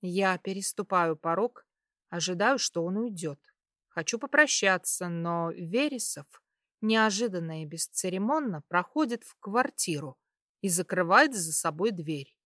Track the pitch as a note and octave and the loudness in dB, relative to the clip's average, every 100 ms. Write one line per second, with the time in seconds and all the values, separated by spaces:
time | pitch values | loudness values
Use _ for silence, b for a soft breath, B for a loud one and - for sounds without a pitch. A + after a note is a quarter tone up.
0 | F#3 F3+ G3 F3+ - F#3+ G3 - G3+ F#3 | -4 0 2 0 -4 -6 -6 -6 0 2
1 | E3+ D#3 - E3+ A#3 - _ _ _ _ | 2 0 0 0 0 -4 _ _ _ _
2 | _ F3 E3+ F3+ G#3 C4+ - - E3+ G3 | _ -6 -4 0 2 2 0 -2 -2 -2
3 | A#3+ F#3+ D#3+ C#3 _ _ _ _ _ - | -4 -6 -8 -10 _ _ _ _ _ -8
4 | D#3+ A#3 C#4 D4 D4+ - G3 F#3 - - | -4 -4 0 4 4 4 2 2 0 -4
5 | F3+ E3+ E3+ E3+ E3 - E3+ G#3+ D4 C4+ | -4 -4 -2 -2 -2 -4 -4 0 0 -2
6 | - - C#3+ - _ _ _ _ G#3+ A3 | -6 -6 -12 -20 _ _ _ _ 2 4
7 | A3 G3 A#3 F#3 E3 D#3+ D#3 - - - | 4 2 -2 -2 -6 -8 -8 -6 -6 -4
8 | F#3 F#3 G#3 D4+ C#4 D#3+ - F3 F3+ - | -4 -2 0 0 -2 -6 -2 -2 0 0
9 | D4 A3+ - - - G#3+ B3+ - - D3+ | 0 -2 -10 -16 -4 -2 -2 -2 -2 -2
10 | C#3 - _ _ _ _ G3 E3+ F#3 F3+ | -6 -14 _ _ _ _ 0 0 0 0
11 | E3+ G3+ D4 A#3+ D#3+ D3+ C3+ D3 G#3 F#3+ | 6 8 6 4 -2 0 -2 0 -2 -2
12 | D#3 D3+ C3+ _ | -4 -6 -6 _